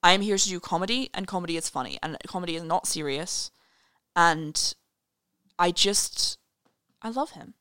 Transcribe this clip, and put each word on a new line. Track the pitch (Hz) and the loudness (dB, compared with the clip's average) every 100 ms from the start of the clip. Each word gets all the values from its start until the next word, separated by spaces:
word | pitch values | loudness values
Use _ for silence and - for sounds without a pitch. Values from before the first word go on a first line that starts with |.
I | 175 | 8
am | 190 | 6
here | 202 196 | 4 2
to | 196 | 2
do | 175 | -2
comedy, | - 170 190 247 262 | -2 -2 0 -2 -2
and | - 190 | -6 -6
comedy | 185 170 165 | -6 -4 -4
is | - | -4
funny, | - 127 69 | -6 -6 -6
and | 156 156 - | -8 -8 -8
comedy | 185 175 | -8 -6
is | 165 | -6
not | 165 170 - | -2 -2 -2
serious. | - 151 139 180 - - _ _ _ _ _ _ | -4 -4 -4 -4 -6 -6 _ _ _ _ _ _
And | - 170 160 156 - - - _ _ _ _ _ _ _ - | 4 4 4 -2 -2 -2 -4 _ _ _ _ _ _ _ 2
I | 175 | 2
just, | 175 196 202 - - - - _ _ _ _ _ _ | 4 2 4 0 -2 -2 -4 _ _ _ _ _ _
I | 220 | -6
love | 233 302 | -4 -4
him. | - - - | -6 -18 -20